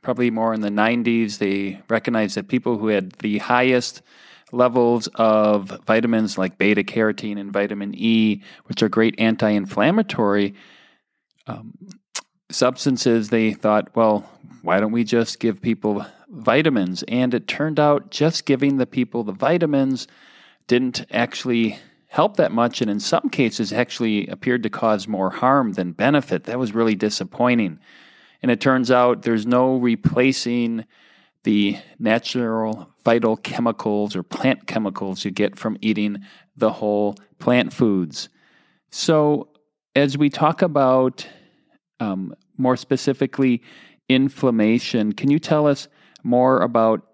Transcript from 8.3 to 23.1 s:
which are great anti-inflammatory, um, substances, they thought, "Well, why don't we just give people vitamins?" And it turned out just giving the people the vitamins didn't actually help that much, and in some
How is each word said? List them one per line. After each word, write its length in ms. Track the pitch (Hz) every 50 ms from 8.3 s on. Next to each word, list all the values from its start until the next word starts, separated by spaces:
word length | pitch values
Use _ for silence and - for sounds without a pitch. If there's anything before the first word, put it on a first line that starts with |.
| 104 101 - - - - _
which 160 | _ - -
are 60 | 113 107
great 260 | - 113 113 113 104 -
anti-inflammatory, 1400 | 110 113 110 - 117 107 104 104 98 98 - - 104 147 180 220 220 214 - - 113 101 101 104 101 101 101 - - - - _ _ _ _ _ _ _ _ _ _ _ _ _ _ -
um, 300 | 113 - 110 113 - - - 101 - - _ _ _ - - _ _ _ _ _
substances, 800 | - - 127 127 127 - - 143 131 117 - 131 117 117 107 104
they 220 | 120 113 110 110
thought, 420 | 104 - - 107 107 107 - - _
"Well, 340 | 117 113 110 107 104 - - - _ - - - -
why 180 | - 82 87 95
don't 140 | 104 107 110
we 100 | 120 117
just 360 | 107 - 117 113 - - -
give 220 | - 117 101 95
people 440 | - 120 113 107 - 107 104 101 101 - - _ _ _
vitamins?" 760 | 214 147 113 - 113 139 156 160 135 110 95 92 92 87 - -
And 240 | 113 123 127 123 123
it 140 | 117 - -
turned 320 | - - 143 156 151 147
out 300 | 147 147 147 139 - -
just 360 | - - 147 160 165 - -
giving 320 | - 139 127 143 139 139 135
the 100 | 127 -
people 360 | - 127 123 - - 117 113
the 100 | 104 95
vitamins 760 | 98 - 135 170 175 170 156 147 139 135 135 131 120 - _ _ _ _ - - - - - _ _ _ -
didn't 380 | 120 123 127 127 117 - - _
actually 680 | - 113 120 123 - - - 131 120 117 113 110 104 - - - _ _ _ _
help 300 | - - 160 208 208 -
that 140 | 160 - 101
much, 280 | 113 117 120 - -
and 80 | 123 107
in 120 | 101 104
some 280 | 104 -